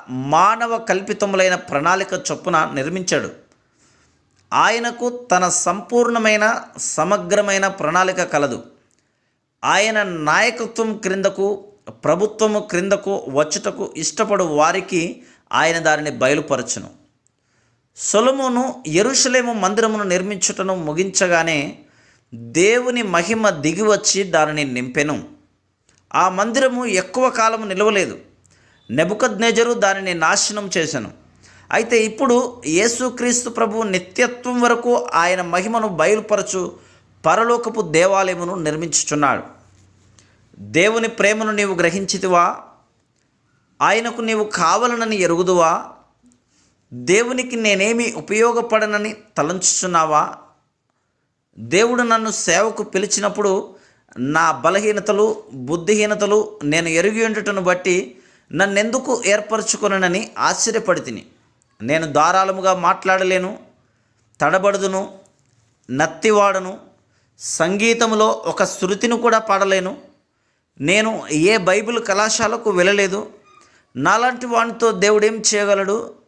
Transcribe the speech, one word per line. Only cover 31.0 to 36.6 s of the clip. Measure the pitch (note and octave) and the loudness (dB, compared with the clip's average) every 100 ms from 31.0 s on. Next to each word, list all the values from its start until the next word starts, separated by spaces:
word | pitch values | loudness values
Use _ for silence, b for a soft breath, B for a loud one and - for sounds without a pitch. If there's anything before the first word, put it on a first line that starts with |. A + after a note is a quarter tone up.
| G#2 - _ _ b b b | -8 -14 _ _ b b b
అయితే | G3 A3+ A#3 A3 | -2 2 2 0
ఇప్పుడు | A3 C4 A#3+ B3+ - D3 | 0 2 2 0 -6 -2
యేసుక్రీస్తు | E3 A3+ - B3+ B3 A#3+ A#3+ A#3+ | 0 0 0 -4 -2 -2 0 -4
ప్రభువు | A3+ A3 A3 | -2 -2 -2
నిత్యత్వం | A3 F#3 F3+ - B3 B3 B3 B3 | -2 -4 -4 -2 -2 -2 -6 0
వరకు | A#3+ A#3 B3 A#3+ - | 2 2 2 0 2
ఆయన | - F3 F#3 | 2 2 0
మహిమను | F3 F3 G3+ A3+ A3 | 0 -2 0 -2 -2
బయలుపరచు | E3 D#3+ G#3+ G#3+ G#3 G3 F#3 | 0 2 2 0 -2 -2 -4